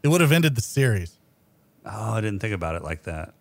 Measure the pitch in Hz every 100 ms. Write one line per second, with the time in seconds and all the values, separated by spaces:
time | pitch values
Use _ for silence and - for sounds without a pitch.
0 | 147 170 156 165 160 120 - - 135 104
1 | 85 _ _ _ _ _ _ _ - 104
2 | 110 110 107 101 110 98 82 85 78 80
3 | - 80 78 _